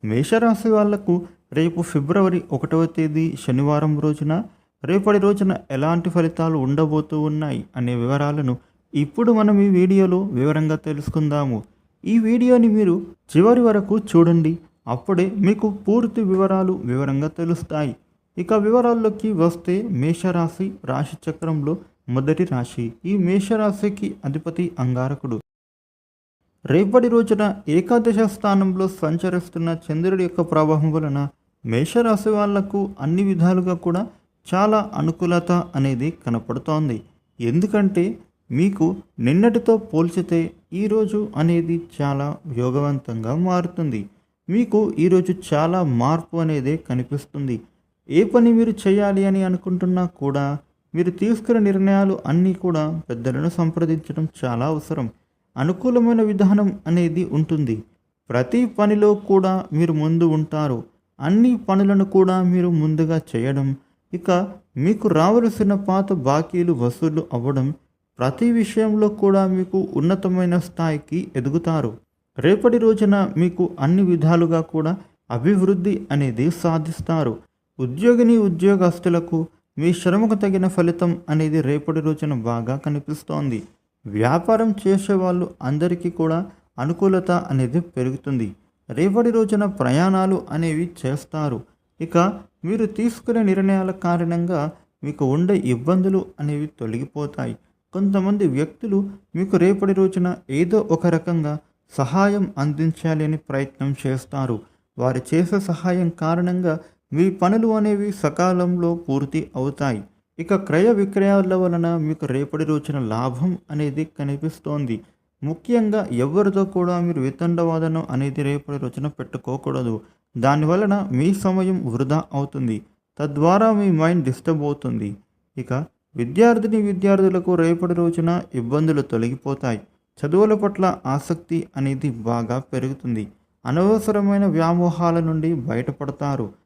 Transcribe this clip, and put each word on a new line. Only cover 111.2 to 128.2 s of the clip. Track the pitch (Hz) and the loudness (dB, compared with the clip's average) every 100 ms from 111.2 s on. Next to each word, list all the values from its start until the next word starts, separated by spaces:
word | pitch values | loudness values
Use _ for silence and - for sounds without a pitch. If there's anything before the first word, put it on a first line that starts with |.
| 196 196 185 185 | 2 2 2 0
వలన | 180 170 170 170 151 | 0 0 0 -2 -2
మీకు | 156 143 | -4 -4
రేపటి | 127 143 151 151 | -4 -4 -4 -2
రోజున | 151 147 143 117 | -2 -2 -6 -4
లాభం | 110 131 123 175 175 _ | -2 -4 -2 -4 -4 _
అనేది | 147 151 139 156 - | -4 -4 -4 -8 -6
కనిపిస్తోంది. | 143 143 160 156 - 147 135 110 - _ _ _ | -6 -4 -6 -8 -8 -6 -4 -6 -8 _ _ _
ముఖ్యంగా | 139 160 - 240 214 214 196 120 | -8 -8 -2 0 2 -2 -2 -2
ఎవరితో | 135 170 202 196 196 | 0 2 0 0 -2
కూడా | 190 175 175 175 | -2 -2 0 -2
మీరు | 160 131 | -2 -4
వితండవాదన | - 170 170 170 160 160 160 - 127 | -4 -2 0 0 0 0 -2 -4 -4
అనేది | 139 135 143 | -4 -2 -4
రేపటి | 143 143 143 | -4 -6 -8
రోజున | 135 123 147 143 | -8 -6 -8 -8
పెట్టుకోకూడదు. | 131 127 - 135 139 135 123 110 - _ _ 120 | -10 -10 -8 -6 -4 -4 -4 -6 -10 _ _ -2
దానివలన | 127 147 151 175 208 202 196 127 | 2 2 2 2 2 0 -2 0
మీ | 156 196 | 0 0
సమయం | 196 185 185 185 127 | 0 0 0 -2 -4
వృధా | 113 135 151 - 139 | -4 0 -2 -2 -6
అవుతుంది, | 139 143 127 107 - _ _ _ | -6 -4 -4 -4 -8 _ _ _
తద్వారా | 147 143 160 196 220 214 | -6 0 4 4 4 2
మీ | 202 160 | 2 2
మైండ్ | 160 175 131 | 2 2 0
డిస్టర్బ్ | 127 - 160 147 | -2 -2 -2 -2
అవుతుంది. | 143 131 113 104 101 _ _ _ - | -4 -4 -6 -6 -10 _ _ _ -14
ఇక | 123 127 160 _ _ - | -6 -6 -6 _ _ -8
విద్యార్థిని | 120 143 233 226 214 220 202 | -4 4 4 4 0 0 0
విద్యార్థులకు | 185 196 196 190 185 180 175 | 0 2 4 4 2 0 2
రేపటి | 165 170 175 175 | 2 2 0 0
రోజున | 170 170 | 0 0